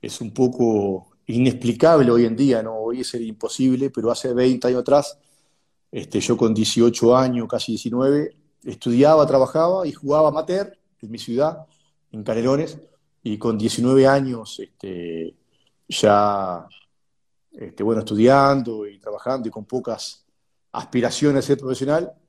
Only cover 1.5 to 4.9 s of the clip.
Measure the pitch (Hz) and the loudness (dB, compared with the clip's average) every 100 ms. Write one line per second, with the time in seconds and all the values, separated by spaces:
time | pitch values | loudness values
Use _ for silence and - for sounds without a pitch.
1.5 | - 117 110 156 160 123 120 120 113 139 | 0 -4 2 4 6 6 4 4 2 2
2.5 | 117 110 110 113 123 123 123 113 107 113 | 2 -2 -6 -6 -6 -8 -8 -10 -10 -10
3.5 | - 131 127 135 123 110 117 127 123 127 | -2 0 2 -2 -2 -2 -2 -2 2 2
4.5 | 127 123 127 123 | 2 0 -2 2